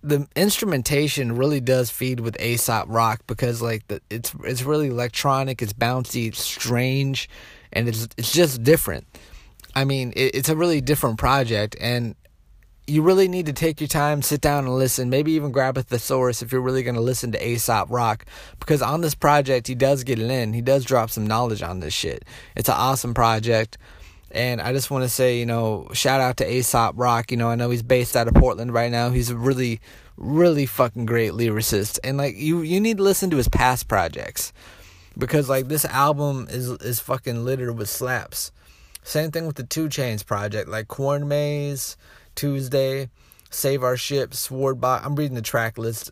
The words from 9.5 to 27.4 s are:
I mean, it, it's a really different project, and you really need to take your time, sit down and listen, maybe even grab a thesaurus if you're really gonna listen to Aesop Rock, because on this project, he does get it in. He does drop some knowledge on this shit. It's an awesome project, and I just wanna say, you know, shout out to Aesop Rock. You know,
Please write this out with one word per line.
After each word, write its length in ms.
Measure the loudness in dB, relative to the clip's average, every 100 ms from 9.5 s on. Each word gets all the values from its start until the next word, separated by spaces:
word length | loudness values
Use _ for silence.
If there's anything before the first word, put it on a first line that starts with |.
| _ -8
I 100 | -2
mean, 280 | 0 0 -2
it, 220 | 0 0 0
it's 120 | 0
a 60 |
really 260 | 2 2 2
different 380 | 2 2 2 0
project, 560 | 2 2 2 0 -2 -4
and 340 | -2 -2 -2 -8 _ _ _ -20 -20 -20 -2
you 160 | 2
really 240 | 6 6 4
need 200 | 2 -2
to 60 |
take 280 | 0 -2 -2
your 80 | -2
time, 340 | 0 2 2
sit 180 | 0 2
down 260 | 2 2 2
and 100 | 2
listen, 340 | 2 0 0
maybe 220 | 0 2
even 180 | 0 0
grab 260 | 0 0 0
a 60 |
thesaurus 600 | -2 -4 0 0 2 0
if 100 | -2
you're 80 | -2
really 240 | 0 -2
gonna 160 | 0 0
listen 320 | 0 0 -2
to 120 | -4
Aesop 460 | -2 -2 2 0 2
Rock, 340 | 0 0 0 -6 -20 -20 -16
because 220 | 0 0
on 180 | 2 0
this 160 | -2 2
project, 500 | 4 6 4 0 -2
he 80 |
does 300 | 2 4 2
get 160 | 0 -2
it 100 | 0
in. 220 | -2 -2
He 100 | -2
does 220 | 2 2
drop 260 | 4 2 2
some 160 | -2 0
knowledge 380 | 0 0 -2
on 160 | -6 -6
this 120 | -6
shit. 320 | -4 -4 -6 -12 -20 -16
It's 140 | -4 0
an 80 | 2
awesome 360 | 2 0 -2
project, 640 | 2 2 2 2 0 0 -8 -20 -20 -20 -20 -12
and 300 | -4 -4 -2
I 120 | -2
just 180 | -2 -2
wanna 180 | -2 -2
say, 300 | 2 2 2
you 80 | 0
know, 420 | 0 0 -2 -6
shout 280 | -2 2 2
out 180 | 2 0
to 140 | -2
Aesop 420 | 0 2 2 2 2
Rock. 320 | 2 2 0
You 60 |
know, 120 | -2